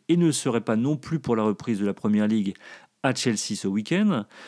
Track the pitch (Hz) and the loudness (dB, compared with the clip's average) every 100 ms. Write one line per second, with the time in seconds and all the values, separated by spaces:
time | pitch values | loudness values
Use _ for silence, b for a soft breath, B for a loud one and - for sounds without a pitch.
0 | - 170 165 135 139 117 120 110 131 147 | 0 4 4 2 0 -2 0 0 0 -2
1 | - 160 127 113 107 101 - 101 101 95 | -4 -4 0 2 2 0 -2 -2 -2 -2
2 | 107 104 107 110 98 - B B B _ | 0 2 2 0 -2 -6 B B B _
3 | 135 - 127 104 - 104 98 101 107 180 | -2 0 -2 -2 -4 -4 -2 -4 -2 0
4 | 208 131 101 B | 2 0 -4 B